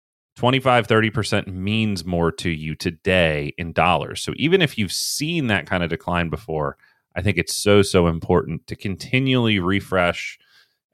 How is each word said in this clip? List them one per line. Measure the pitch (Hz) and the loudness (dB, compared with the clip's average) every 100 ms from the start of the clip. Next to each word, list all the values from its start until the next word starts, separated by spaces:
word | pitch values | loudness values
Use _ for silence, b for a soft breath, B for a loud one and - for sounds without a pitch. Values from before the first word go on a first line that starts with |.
| _ _ _ - | _ _ _ -2
Twenty-five, | 120 131 131 123 110 | 0 2 4 4 4
thirty | 110 110 | 2 4
percent | 110 98 107 95 | 0 -2 -2 -4
means | 92 98 110 107 95 85 | -6 -2 0 0 -2 -2
more | 87 85 | 0 0
to | - 90 | 0 -4
you | 78 78 | -4 -6
today | 78 90 80 98 92 82 73 73 - | -6 -6 -4 0 2 2 0 -4 -8
in | 82 | -4
dollars. | 80 85 80 - - | 0 2 2 -2 -8
So | - - | -8 -2
even | 143 190 | 2 2
if | 156 - | 2 0
you've | 92 | -4
seen | - - - 151 170 123 | -4 -4 -4 -2 -2 0
that | 95 73 | 0 0
kind | 92 | -2
of | 85 | -2
decline | - - 87 82 | -4 -2 -2 -2
before, | 76 - 78 71 - b b b | -4 -6 -4 -4 -6 b b b
I | 87 | -4
think | 92 85 | -2 0
it's | - | -2
so, | - 101 104 | -2 4 4
so | 98 95 85 | 6 4 2
important | 82 - 87 80 82 - | 0 0 0 0 -8 -10
to | - | -10
continually | 104 90 - 131 135 127 113 104 | -8 -8 -2 -2 2 2 2 2
refresh | 87 98 - 92 87 - - - b b b b _ | 0 -2 0 2 2 0 -8 -14 b b b b _